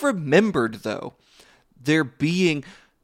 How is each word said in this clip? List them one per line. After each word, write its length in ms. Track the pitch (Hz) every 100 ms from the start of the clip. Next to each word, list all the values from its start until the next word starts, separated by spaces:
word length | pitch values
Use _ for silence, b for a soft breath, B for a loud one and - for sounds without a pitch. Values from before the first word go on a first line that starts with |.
remembered, 720 | 285 196 147 160 220 156 113 110
though, 320 | 110 104 - _ b b b b b _
there 220 | 127 160 135
being, 580 | - 151 180 180 147 B B B B